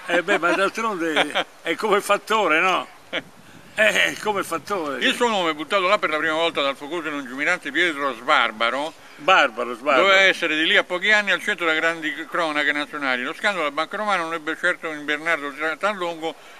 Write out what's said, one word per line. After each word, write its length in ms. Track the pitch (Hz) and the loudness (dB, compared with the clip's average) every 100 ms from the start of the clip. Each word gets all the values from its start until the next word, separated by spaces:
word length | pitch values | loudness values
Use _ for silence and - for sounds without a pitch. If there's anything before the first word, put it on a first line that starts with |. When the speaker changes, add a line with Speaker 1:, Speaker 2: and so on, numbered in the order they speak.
| - | 0
Speaker 1:
Eh 160 | 175 | -2
beh, 160 | 170 196 | 0 0
ma 140 | 170 | 2
d'altronde 920 | 175 196 220 226 185 165 156 - 196 - | 2 0 0 -4 -2 -2 0 0 -2 -6
Speaker 2:
<laughs> 80 | - | -8
Speaker 1:
è 140 | 165 165 | -6 -4
come 260 | 220 196 | 2 0
fattore, 580 | - 202 - 220 180 156 | 2 -2 0 0 2 2
no? 260 | 185 165 120 - - 170 - - - - - - | 2 0 -4 -16 -10 -10 -10 -20 -20 -20 -14 2
Eh, 260 | 214 185 170 | 2 4 0
è 120 | 143 | 0
come 180 | 214 196 | -4 -2
fattore. 640 | 165 165 - 202 147 127 247 | -4 -6 -6 -6 -4 -2 0
Speaker 2:
Il 80 | |
suo 140 | 247 240 | 2 0
nome, 260 | 202 165 | 2 0
buttato 320 | 151 156 202 180 | -2 -2 0 2
là 120 | 208 | 2
per 100 | 170 | 0
la 80 | 151 | 0
prima 160 | 160 | 0
volta 300 | 156 165 147 | 0 0 0
dal 120 | 139 131 | -2 -2
focoso 340 | 143 170 156 | -6 -6 -6
e 20 | |
lungimirante 580 | 143 139 131 151 180 151 | -8 -8 -4 -2 -2 -2
Pietro 400 | 143 175 143 139 | 0 0 0 -4
Sbarbaro, 760 | 117 127 143 117 110 117 131 160 - - - | -4 2 4 4 2 0 0 -4 -8 -20 -4
Speaker 1:
Barbaro, 580 | 147 185 139 110 120 117 | 4 6 4 2 -6 -4
Sbarbaro. 260 | 143 131 196 | 2 4 6
Speaker 2:
doveva 140 | 190 | 6
essere 340 | 190 165 165 156 | 6 4 0 0
di 100 | 165 | 2
lì 120 | 196 | 2
a 60 | |
pochi 280 | 170 180 202 | 2 -2 2
anni 180 | 214 202 | 2 2
al 140 | 175 | -2
centro 240 | - 196 165 | 0 -2 0
delle 120 | 156 | 2
grandi 320 | 165 165 151 147 147 | 2 0 -6 -6 -6
cronache 440 | 175 160 147 147 | -2 0 0 0
nazionali. 500 | 147 143 151 139 123 | 0 -4 -4 -2 -2
Lo 120 | 131 | -2
scandalo 300 | 160 214 185 147 | -2 -2 0 -2
della 60 | 143 | -2
Banca 220 | 156 202 | -4 -4
Romana 260 | 214 185 | 0 0
non 100 | 160 | 0
ebbe 240 | 165 156 151 | -4 -6 -2
certo 280 | 180 160 165 | -2 -2 -6
in 140 | 151 147 | -8 -4
Bernardo 460 | 147 165 156 143 | -4 0 -2 -2
Tra-, 220 | 139 160 156 | -4 -4 -2
Dallongo 580 | 196 202 175 165 156 - - | -2 -2 -6 -4 -8 -8 -18